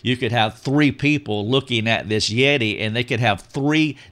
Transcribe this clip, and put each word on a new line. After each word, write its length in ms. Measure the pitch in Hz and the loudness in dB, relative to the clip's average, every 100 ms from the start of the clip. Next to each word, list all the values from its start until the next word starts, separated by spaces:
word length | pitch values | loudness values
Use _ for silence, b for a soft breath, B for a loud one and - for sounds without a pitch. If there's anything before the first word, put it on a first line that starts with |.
you 120 | 113 123 | -4 -2
could 160 | 123 | 0
have 280 | 120 110 - | 0 0 -2
three 320 | - 143 147 | -2 2 2
people 560 | 120 143 147 - 104 104 | 2 0 -2 -2 -4 0
looking 400 | 135 131 117 110 | 0 0 -2 0
at 200 | 110 92 | -2 0
this 220 | 107 101 | -2 0
Yeti, 500 | 110 135 143 110 - | 2 2 2 0 -2
and 160 | 107 113 | -4 -4
they 80 | |
could 160 | 120 120 | -2 0
have 220 | 117 98 | 0 0
three 560 | - 143 143 156 156 131 B | -4 -4 0 2 0 -2 B